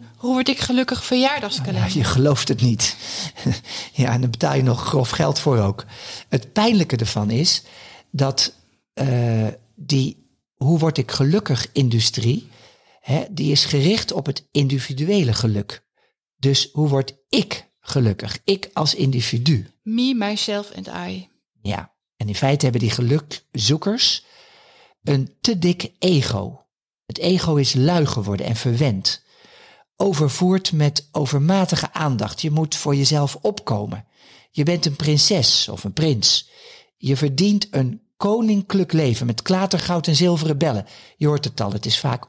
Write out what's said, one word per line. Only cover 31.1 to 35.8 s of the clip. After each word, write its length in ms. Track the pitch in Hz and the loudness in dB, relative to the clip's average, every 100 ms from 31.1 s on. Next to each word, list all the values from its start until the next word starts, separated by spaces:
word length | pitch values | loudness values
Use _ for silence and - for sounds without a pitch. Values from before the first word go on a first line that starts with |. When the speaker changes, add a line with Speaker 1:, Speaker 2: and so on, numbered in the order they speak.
Speaker 2:
overmatige 840 | 156 135 143 156 196 180 156 147 | -4 0 2 2 2 2 0 -2
aandacht. 480 | 165 151 113 104 - | -2 -2 -2 -4 -4
Je 100 | 156 | -2
moet 240 | 156 151 - | 0 0 -2
voor 200 | 151 139 | 0 2
jezelf 420 | 135 151 139 - | 2 2 0 -2
opkomen. 640 | 214 208 - 104 104 104 - _ - - _ | -4 -4 -4 -4 -4 -8 -12 _ -20 -20 _
Je 120 | - | -2
bent 220 | 147 175 156 | 0 2 0
een 100 | 139 | 0
prinses 720 | 147 147 - 185 107 - - | 2 2 4 2 2 0 -2
of 140 | 101 | -6